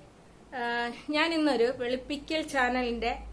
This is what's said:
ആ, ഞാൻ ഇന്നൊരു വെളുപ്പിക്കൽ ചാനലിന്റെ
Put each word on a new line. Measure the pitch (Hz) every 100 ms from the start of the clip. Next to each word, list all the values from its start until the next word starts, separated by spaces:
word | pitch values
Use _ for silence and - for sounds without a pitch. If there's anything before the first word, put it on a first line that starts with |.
| - - - - - 254
ആ, | 240 240 240 233 -
ഞാൻ | 294 330
ഇന്നൊരു | 330 302 240 240 262
വെളുപ്പിക്കൽ | 247 254 254 285 - 320
ചാനലിന്റെ | 311 277 247 254 247 233 226 269 -